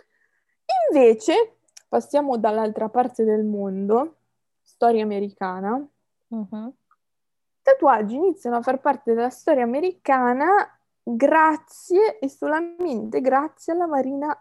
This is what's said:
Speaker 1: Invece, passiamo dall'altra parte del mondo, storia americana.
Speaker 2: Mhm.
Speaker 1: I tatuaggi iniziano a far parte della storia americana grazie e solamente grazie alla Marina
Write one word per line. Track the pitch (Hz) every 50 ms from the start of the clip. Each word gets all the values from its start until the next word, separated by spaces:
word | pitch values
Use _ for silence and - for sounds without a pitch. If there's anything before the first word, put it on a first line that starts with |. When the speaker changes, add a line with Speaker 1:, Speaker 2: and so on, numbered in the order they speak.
| _ _ _ _ _ _ _ _ _ _ _ _ _ - 762 740 659 571
Speaker 1:
Invece, | 349 285 247 226 226 226 - 339 320 440 466 440 _ _ _ _ _ - _ _
passiamo | 233 233 233 - - 285 294 277 247 226
dall'altra | 202 214 214 220 220 214 214 220 220 214
parte | - 240 247 247 - - 226
del | 220 214 214 214
mondo, | 214 208 202 196 196 190 190 196 202 220 240 294 330 - _ _ _ _ _ _ _ _ _
storia | _ _ _ _ 240 233 233 220 214
americana. | 214 208 196 208 202 196 _ 196 185 185 190 190 202 240 277 294 294 _ _ _ _ _ _ _ _
Speaker 2:
Mhm. | 233 220 208 190 220 214 220 247
Speaker 1:
I | 285 _ _ _ _ _ _ _ _ _ _ _ _ _ _ _ _ _
tatuaggi | _ 539 539 523 339 277 247 214 214 202 233
iniziano | 277 359 392 311 - - 240 240 233
a |
far | 233 262 262 262
parte | - 294 269 - - 233 226
della | 226 233 254
storia | - - - 349 311 262 240
americana | 233 247 285 349 370 359 - _ - 269 254 247 240 247 262 294 349 403 403 - - _ _ _ _ _ _
grazie | _ 233 240 226 277 294 311 320 311 311 311 302 - _ - - - - 359 381 427 427 - -
e | - 269
solamente | - _ 294 285 302 320 339 339 339 339 359 330 254 208 214 220 - -
grazie | 254 262 262 269 294 311 - _ - - 330
alla | 349 349 330
Marina | 294 269 262 262 277 277 285 302 285 -